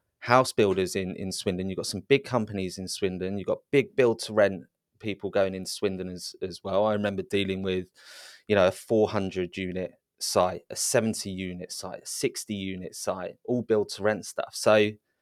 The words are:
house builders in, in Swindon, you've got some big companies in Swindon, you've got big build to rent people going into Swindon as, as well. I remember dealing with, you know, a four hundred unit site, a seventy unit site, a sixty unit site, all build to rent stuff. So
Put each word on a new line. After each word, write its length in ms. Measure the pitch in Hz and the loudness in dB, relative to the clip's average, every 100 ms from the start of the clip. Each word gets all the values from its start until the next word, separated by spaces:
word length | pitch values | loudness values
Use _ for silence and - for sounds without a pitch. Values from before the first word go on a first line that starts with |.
| _ _ | _ _
house 300 | - 123 127 | 4 6 6
builders 440 | - 101 95 90 | 4 4 4 0
in, 200 | 98 92 | -2 -4
in 160 | - 95 | -6 -6
Swindon, 380 | - 104 90 95 | -4 -2 -2 -4
you've 80 | 92 | -4
got 80 | |
some 160 | - 101 | -6 -6
big 240 | - 139 | 2 2
companies 520 | - 127 107 101 90 92 | 2 -2 -2 -4 -4 -6
in 100 | 92 | -8
Swindon, 500 | - 98 92 92 101 | -2 -2 -2 -4 -4
you've 100 | 90 | -2
got 120 | 87 _ | -4 _
big 240 | 143 110 | 2 2
build 240 | - 120 113 | 4 4 2
to 140 | - | 0
rent 300 | 107 101 92 - _ _ _ | 4 4 2 -10 _ _ _
people 300 | 110 95 98 | -8 -6 -2
going 240 | 101 95 | 0 0
into 160 | 95 92 | -2 -8
Swindon 380 | - 101 92 92 | -4 -2 -2 -6
as, 260 | 90 - - | -10 -12 -8
as 220 | 92 87 | -8 -8
well. 220 | 98 95 | -2 2
I 80 | 107 | 2
remember 280 | 104 104 95 | 2 0 -2
dealing 400 | - 101 95 95 | -2 0 0 -2
with, 240 | 95 92 90 _ - - - - - | -2 -2 -4 _ -20 -20 -20 -14 2
you 80 | |
know, 120 | 101 92 | 4 4
a 40 | |
four 380 | - - 113 104 | 2 0 4 4
hundred 460 | 107 95 92 87 | 2 -2 -4 -4
unit 380 | 98 92 90 87 - _ _ | -4 -6 -4 -8 -10 _ _
site, 440 | - 104 90 87 - | 0 2 2 0 -8
a 40 | |
seventy 540 | - - 123 110 104 101 | -6 0 2 2 -2 -6
unit 420 | 92 92 90 87 | -6 -6 -8 -10
site, 300 | - 92 - | -12 -12 -12
a 20 | - | -10
sixty 480 | - 131 - - | -4 -4 -4 -8
unit 400 | 104 95 92 87 | -6 -6 -8 -10
site, 400 | - - 92 90 - | -8 -6 -6 -8 -8
all 160 | - 123 | -4 -2
build 280 | 113 107 101 | 2 2 0
to 140 | - | 0
rent 220 | 104 104 | 0 0
stuff. 280 | - - - | -4 -8 -8
So 340 | - 113 107 107 107 _ _ | 0 4 6 4 -2 _ _